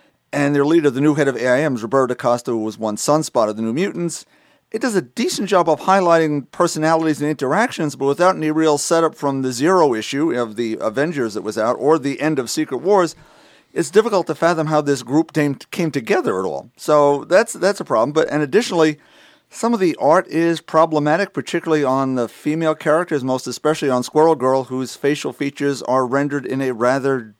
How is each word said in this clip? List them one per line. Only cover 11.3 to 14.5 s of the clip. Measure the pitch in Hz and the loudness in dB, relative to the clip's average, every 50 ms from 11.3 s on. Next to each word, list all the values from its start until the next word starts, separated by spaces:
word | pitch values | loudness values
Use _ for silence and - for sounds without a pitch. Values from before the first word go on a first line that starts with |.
| 98 | -4
that | 107 87 | -6 -6
was | 107 104 113 | -6 -4 -2
out | 107 117 120 - | -2 -2 -2 0
or | 123 143 160 160 | 2 2 2 2
the | 127 139 135 - | 2 -4 -6 -2
end | 135 156 156 135 | -2 -2 -2 -2
of | 123 113 | -4 -4
Secret | - 160 151 - 131 123 | -4 -6 -4 -4 -4 -6
Wars, | 139 185 208 190 175 160 - _ - _ _ _ _ _ _ _ _ _ - | 0 2 2 2 2 0 -2 _ -20 _ _ _ _ _ _ _ _ _ -6
it's | - 165 139 | -6 -4 0
difficult | 170 208 214 233 208 185 175 - | 2 2 2 2 0 -2 -2 -2
to | 156 | -4
fathom | - 170 170 | 0 0 0